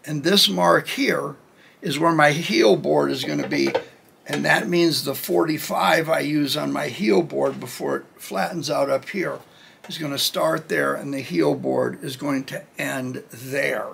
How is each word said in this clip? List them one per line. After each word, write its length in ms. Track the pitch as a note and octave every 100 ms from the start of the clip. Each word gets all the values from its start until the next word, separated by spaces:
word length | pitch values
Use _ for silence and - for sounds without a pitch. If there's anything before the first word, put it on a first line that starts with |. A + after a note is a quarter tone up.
and 200 | - D3+
this 240 | D3+ G3+ G3
mark 400 | F3+ F3 E3+ -
here 480 | - C4 D3 D3 C#3+ _ _ - _
is 200 | - C#3+
where 100 | E3
my 220 | D#3+ D3
heel 420 | D3 E3+ A3 A3+
board 380 | E3 C#3+ D3+ C#3+
is 100 | C3+
gonna 240 | C#3+ D3 C3+
be, 260 | C#3+ C3+ - - - _ _ -
and 180 | C#3+
that 240 | D3 D#3+ D#3+
means 360 | F3 E3+ D#3
the 100 | C#3+
forty-five 920 | C3+ - F3 E3 D#3 - - F3 E3 D#3
I 100 | D3+
use 380 | C#3+ D3+ C#3+ D3
on 160 | C#3+
my 160 | C#3 D3+
heel 340 | - G#3+ F#3+
board 380 | D#3 C#3 C#3 C3
before 380 | B2 - C#3 C#3
it 80 | - -
flattens 520 | - G3 F3 F3 C#3
out 220 | C#3+ C#3
up 180 | C3+ -
here 280 | G3 D3 C3+ - - - - -
is 100 | D3+
gonna 200 | D3+ C#3
start 500 | - F#3 D#3+ D#3+ D#3+
there, 260 | D#3 C#3 -
and 180 | C#3+
the 60 | C#3
heel 340 | B2+ E3+ D3+
board 480 | C3+ C3 B2+ B2 B2
is 140 | C#3+ B2+
going 260 | C#3+ C3+ C3
to 180 | C3 - -
end 460 | C#3+ C3+ B2+ B2+ -
there. 560 | A#2 C3 C#3 C#3+ A#2 A2+